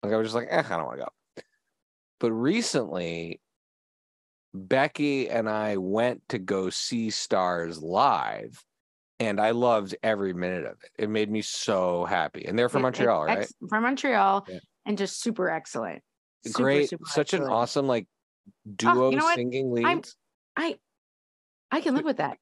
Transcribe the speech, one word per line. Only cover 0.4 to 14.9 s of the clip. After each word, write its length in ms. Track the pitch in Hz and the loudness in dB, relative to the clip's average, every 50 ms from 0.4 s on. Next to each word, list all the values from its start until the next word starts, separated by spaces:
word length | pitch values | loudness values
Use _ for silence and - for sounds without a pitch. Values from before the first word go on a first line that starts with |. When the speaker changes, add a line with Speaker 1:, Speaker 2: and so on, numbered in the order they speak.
| 120 - | -4 0
Speaker 1:
"Eh, 120 | 165 170 147 | 0 0 0
I 120 | 131 98 | 0 -2
don't 100 | 82 78 | -4 -4
wanna 180 | 64 58 65 69 | -4 -6 -8 -10
go." 380 | - _ _ _ _ _ - - _ _ _ _ _ _ _ _ _ _ _ _ _ _ _ | -10 _ _ _ _ _ -20 -20 _ _ _ _ _ _ _ _ _ _ _ _ _ _ _
But 120 | - 117 113 | 0 0 0
recently, 1080 | 110 120 139 190 226 - - - 147 117 82 73 92 87 85 85 82 82 85 - - _ _ _ _ _ _ _ _ _ _ _ _ _ _ _ _ _ _ _ _ _ _ _ | 2 2 2 2 2 0 0 0 0 0 0 -4 -4 -4 -4 -4 -4 -6 -8 -10 -12 _ _ _ _ _ _ _ _ _ _ _ _ _ _ _ _ _ _ _ _ _ _ _
Becky 720 | 95 92 92 127 131 143 156 - - 147 147 139 139 127 - | -16 -4 0 2 2 2 2 0 0 0 0 2 0 -2 0
and 180 | - 117 113 107 | 0 -2 0 0
I 280 | 107 107 107 107 104 98 | 0 -2 -2 -2 -2 -2
went 500 | 92 92 98 107 117 123 123 - _ _ | -2 0 0 2 2 2 0 -4 _ _
to 80 | - 113 | -6 -6
go 300 | 92 95 101 95 92 92 | -2 -2 -2 0 0 -2
see 400 | - - - - - 117 113 110 | -4 -4 -6 -4 -4 -2 -2 -2
Stars 720 | 104 - - - 113 101 92 90 90 87 85 85 85 80 76 | -4 -6 -4 0 0 2 2 2 0 -2 -2 -6 -6 -8 -8
live, 800 | 80 87 101 127 143 113 85 64 53 53 52 53 57 - - - _ _ _ _ _ _ _ _ _ _ _ | -2 0 2 4 4 2 2 0 -4 -6 -8 -10 -12 -14 -20 -20 _ _ _ _ _ _ _ _ _ _ _
and 220 | 120 110 101 98 | -2 -2 0 2
I 120 | 104 110 117 | 2 2 2
loved 420 | 120 123 123 117 110 101 95 101 - - | 4 4 4 4 2 2 -2 -8 -4 0
every 320 | 113 110 101 98 95 92 | 0 0 0 0 -2 -2
minute 300 | 87 90 90 92 90 73 | -2 -2 -2 -2 -4 -6
of 60 | 57 50 _ - | -8 -10 _ -20
it. 80 | - _ - 110 | -20 _ -6 -4
It 40 | 104 | -2
made 200 | 107 110 107 104 | 0 0 0 0
me 120 | 107 107 101 | 0 -4 -4
so 600 | - - - - - 110 95 92 90 87 87 87 | -4 -6 -6 -2 0 2 2 2 2 2 0 0
happy. 400 | 85 98 90 80 76 _ - - | 0 0 0 0 0 _ -8 -8
And 120 | - 92 113 | -4 0 2
they're 100 | 120 123 | 2 2
from 120 | - - | 2 2
Speaker 2:
It, 20 | 127 | 0
it 40 | 127 | 0
Speaker 1:
Montreal, 360 | 123 - - - 101 82 76 | 0 2 2 4 4 4 2
right? 140 | - 226 - | 0 0 -2
Speaker 2:
ex-, 140 | 214 - - _ - 175 | -2 -6 -8 _ -8 -4
from 140 | 208 214 226 | -2 0 2
Montreal, 640 | 240 277 262 - 277 247 214 196 196 196 196 196 - | 0 0 0 0 0 2 4 4 4 4 2 -2 -6
Speaker 1:
Yeah. 100 | 185 180 - _ _ _ _ | -14 -14 -16 _ _ _ _
Speaker 2:
and 140 | 208 | -4